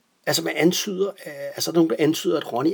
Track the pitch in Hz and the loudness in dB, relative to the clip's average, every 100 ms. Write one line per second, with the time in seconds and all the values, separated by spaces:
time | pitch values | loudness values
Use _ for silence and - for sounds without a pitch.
0 | _ _ - 147 165 156 160 180 - 180 | _ _ -4 -2 -2 2 2 2 -4 -2
1 | 196 - 170 143 143 - - 165 165 - | -4 -4 -16 -12 -12 -6 0 4 4 4
2 | 156 156 180 160 - 117 151 | 2 2 0 -2 -2 -2 -2